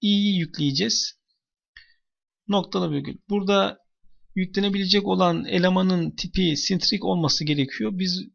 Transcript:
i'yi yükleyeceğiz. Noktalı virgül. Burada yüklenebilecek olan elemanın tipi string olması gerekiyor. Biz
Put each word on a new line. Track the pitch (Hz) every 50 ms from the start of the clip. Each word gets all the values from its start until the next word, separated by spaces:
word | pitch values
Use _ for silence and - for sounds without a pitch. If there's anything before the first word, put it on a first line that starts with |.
i'yi | - 208 202 202 202 208 196 180
yükleyeceğiz. | 165 156 - - 147 143 135 143 190 226 - - - - - _ _ _ _ _ _ _ _ _ _ _ _ - - _ _ _ _ _ _ _ _ _ _ _ _ -
Noktalı | 202 196 180 - - 185 180 165
virgül. | 147 143 139 135 - - _ -
Burada | 202 202 190 190 202 196 196 196 - - _ _ _ _ - - - - - - -
yüklenebilecek | 190 185 185 - 196 202 202 196 202 196 185 208 202 196
olan | 202 185 185 185 175 170 165 -
elemanın | - 196 180 175 185 185 185 185 185 185 175 165 156
tipi | - - - 175 - 185 185 170 147
string | 139 - - 190 170 - - 214 196 -
olması | 185 185 175 160 139 - - 156
gerekiyor. | 151 151 143 135 131 - - 214 214 202
Biz | 180 190 185 180 185 - - -